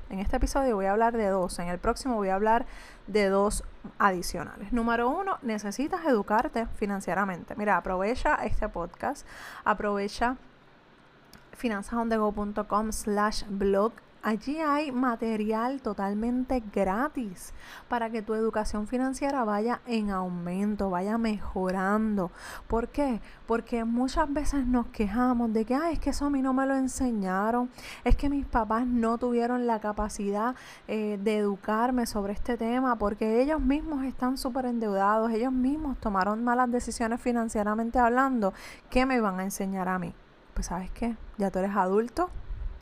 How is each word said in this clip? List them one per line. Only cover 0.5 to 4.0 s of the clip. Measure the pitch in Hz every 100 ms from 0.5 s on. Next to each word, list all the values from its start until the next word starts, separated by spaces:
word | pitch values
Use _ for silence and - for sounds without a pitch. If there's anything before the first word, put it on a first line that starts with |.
| 285 269 208
voy | 190
a |
hablar | 208 226 233
de | 202
dos, | 190 180 -
en | 175
el | 180
próximo | 220 240 269 226
voy | 190
a | 190
hablar | 214 233 - - - - -
de | 208 196
dos | 196 202 - - - -
adicionales. | -